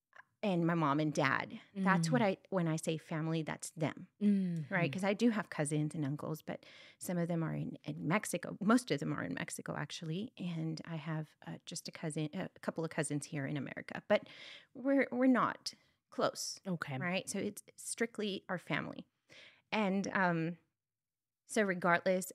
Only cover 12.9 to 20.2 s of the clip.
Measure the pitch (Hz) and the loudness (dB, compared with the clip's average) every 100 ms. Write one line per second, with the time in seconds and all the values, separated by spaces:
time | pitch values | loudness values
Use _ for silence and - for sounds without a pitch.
12.9 | - 156 147 - 147 139 147 - - - | -2 -2 -2 -4 -6 -4 -4 -6 -10 -10
13.9 | - - 208 - - - - - 269 262 | -6 0 0 0 -18 -18 -18 -18 -6 2
14.9 | 277 - 247 262 240 131 - - - _ | 2 2 4 6 6 4 0 -8 -12 _
15.9 | _ _ - 170 - - - 196 170 - | _ _ 0 0 0 -6 -8 -6 -4 -4
16.9 | 131 180 185 - 196 196 - - - - | -4 -2 -4 -4 -4 -4 -6 -16 -14 -8
17.9 | - 226 - 208 190 - 180 - 156 - | -4 -4 -2 -4 -4 -6 -6 -4 -4 -4
18.9 | - - _ _ - - - _ 214 196 | -8 -14 _ _ -20 -20 -20 _ 0 2
19.9 | 196 185 202 | 2 2 4